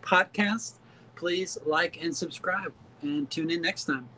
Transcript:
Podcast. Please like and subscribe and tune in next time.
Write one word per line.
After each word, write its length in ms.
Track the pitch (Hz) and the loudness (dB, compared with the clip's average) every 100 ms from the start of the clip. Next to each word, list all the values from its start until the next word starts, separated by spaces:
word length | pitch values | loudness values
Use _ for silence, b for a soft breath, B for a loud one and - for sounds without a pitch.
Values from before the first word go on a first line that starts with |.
Podcast. 760 | - 185 190 - 202 220 - - B B B - | 6 4 4 2 2 2 -4 -12 B B B -6
Please 420 | 170 180 185 - 151 | -2 0 -2 -4 0
like 360 | 151 170 - | 2 2 0
and 140 | 165 - | -4 -2
subscribe 560 | 175 - 180 185 185 - - - | -4 -4 -2 -2 -4 -12 -20 -8
and 280 | 147 147 139 | -2 -2 -2
tune 200 | - 160 | -2 0
in 100 | 170 | 0
next 240 | 170 185 | 0 -2
time. 240 | - 135 123 | -2 -2 -4